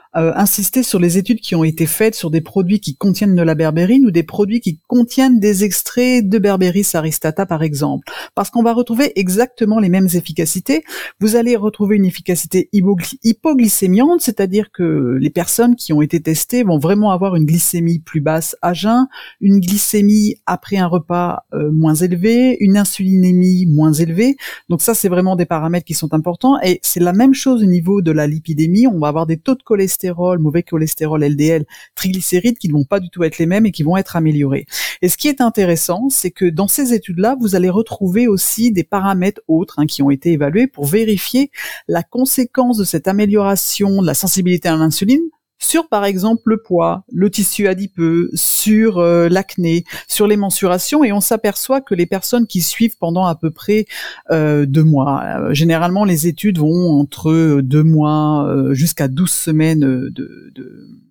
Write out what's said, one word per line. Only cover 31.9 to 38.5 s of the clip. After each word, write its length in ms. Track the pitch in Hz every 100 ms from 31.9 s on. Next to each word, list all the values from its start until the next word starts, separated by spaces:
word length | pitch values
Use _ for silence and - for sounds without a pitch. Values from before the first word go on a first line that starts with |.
triglycérides 640 | - 190 185 - 180 233 240
qui 100 | 170
ne 40 |
vont 120 | 147 139
pas 140 | 202
du 120 | 180
tout 120 | 180
être 140 | 165 -
les 80 | 165
mêmes 220 | 196 220
et 40 |
qui 120 | -
vont 140 | 147 185
être 180 | 190 170
améliorés. 500 | 156 147 139 139 143 - - -
Et 60 | 180
ce 60 | -
qui 120 | 294
est 140 | 277
intéressant, 680 | 240 220 185 165 - 175 262
c'est 220 | - 185
que 140 | - 180
dans 220 | 156 202
ces 280 | - 262 226
études-là, 420 | - 170 214 269
vous 160 | 220 190
allez 140 | 185
retrouver 580 | 185 226 - 190 190 247
aussi 440 | 196 -